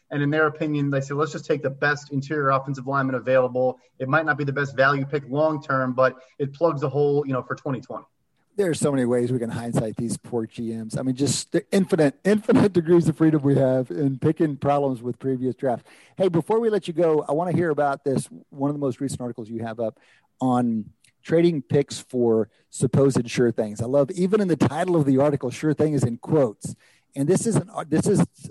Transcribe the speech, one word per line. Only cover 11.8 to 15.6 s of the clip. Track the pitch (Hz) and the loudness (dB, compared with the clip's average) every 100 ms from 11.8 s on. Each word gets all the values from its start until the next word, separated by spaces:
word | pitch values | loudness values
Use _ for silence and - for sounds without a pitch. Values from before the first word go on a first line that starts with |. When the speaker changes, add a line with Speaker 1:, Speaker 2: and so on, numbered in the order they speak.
| 185 170 143 - | 2 4 2 2
Speaker 2:
infinite | 190 208 - 262 208 | 0 2 4 4 4
<laughs> | 180 | 2
degrees | 160 175 160 | 4 4 4
of | 147 | 4
freedom | 160 151 | 4 4
we | 139 135 | 4 4
have | 131 131 123 | 4 2 0
in | 170 139 131 | -2 -2 0
picking | 151 160 156 135 | 0 2 0 0
problems | 143 143 143 120 | 0 2 0 -2
with | 123 120 | -6 -6
previous | 135 131 127 | -4 -2 -2
drafts. | - | -2